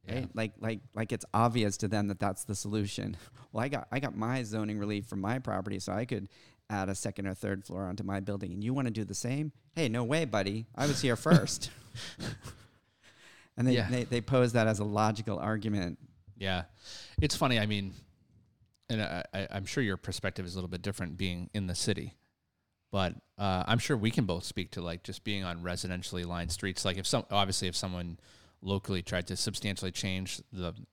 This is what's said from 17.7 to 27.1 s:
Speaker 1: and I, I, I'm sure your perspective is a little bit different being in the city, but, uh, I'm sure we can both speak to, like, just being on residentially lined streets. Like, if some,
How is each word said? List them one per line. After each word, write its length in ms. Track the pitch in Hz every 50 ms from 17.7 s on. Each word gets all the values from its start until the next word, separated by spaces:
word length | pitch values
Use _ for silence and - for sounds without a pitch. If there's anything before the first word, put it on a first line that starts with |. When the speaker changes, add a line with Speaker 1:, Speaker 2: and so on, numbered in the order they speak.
| 107 101 98 95 - - - _ _ _ _ _ _ - _ _ _ _ - _ _ _ _ _
Speaker 1:
and 100 | 120 110
I, 240 | 107 - - 87 - - -
I, 160 | 98 98 -
I'm 140 | - 98 95
sure 180 | - - 143 131
your 140 | 104 95
perspective 480 | 90 - - 90 - - 98 - - 92
is 100 | 87 87
a 40 | 95
little 100 | 90 87
bit 140 | 87 90 92
different 340 | 101 95 - 95 85 73
being 320 | 92 98 92 87 87 87 - _
in 120 | 104 95
the 80 | 90 87
city, 400 | - - - 101 82 - - - _ _ _ _ _ _ _ _ _ _ _ _ _ _ _ -
but, 220 | 98 95 87 - - _ _ _ -
uh, 260 | 101 98 95 92 -
I'm 120 | - 113 117
sure 180 | - - 151
we 140 | 104 101 113
can 160 | 117 - 123
both 180 | 92 87 85 -
speak 280 | - - - 90 - -
to, 100 | - 87
like, 200 | 87 85 90 _
just 220 | - 90 - _
being 180 | 104 104 98 95
on 200 | 90 85 85 85
residentially 640 | 87 87 87 - 92 90 90 92 - - 90 87
lined 260 | 85 87 85 85 82 -
streets. 320 | - - 95 90 - -
Like, 140 | 98 90 95
if 80 | 92
some, 180 | -